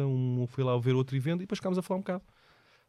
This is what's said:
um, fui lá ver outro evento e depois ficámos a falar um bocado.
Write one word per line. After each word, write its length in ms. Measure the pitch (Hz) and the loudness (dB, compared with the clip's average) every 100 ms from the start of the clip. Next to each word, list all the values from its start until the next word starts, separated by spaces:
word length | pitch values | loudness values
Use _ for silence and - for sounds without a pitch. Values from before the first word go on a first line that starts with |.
| 139 | 2
um, 400 | 131 127 123 123 | 2 2 0 -2
fui 160 | - | 0
lá 120 | 127 123 | 0 2
ver 180 | 120 127 | 4 2
outro 200 | 131 135 | 2 0
evento 260 | 147 175 | 0 -2
e 20 | |
depois 160 | 190 196 | -2 -4
ficámos 180 | 190 185 | -2 -2
a 40 | |
falar 160 | - 190 | 0 -2
um 20 | |
bocado. 220 | 196 180 - _ _ _ _ _ | -2 -6 -8 _ _ _ _ _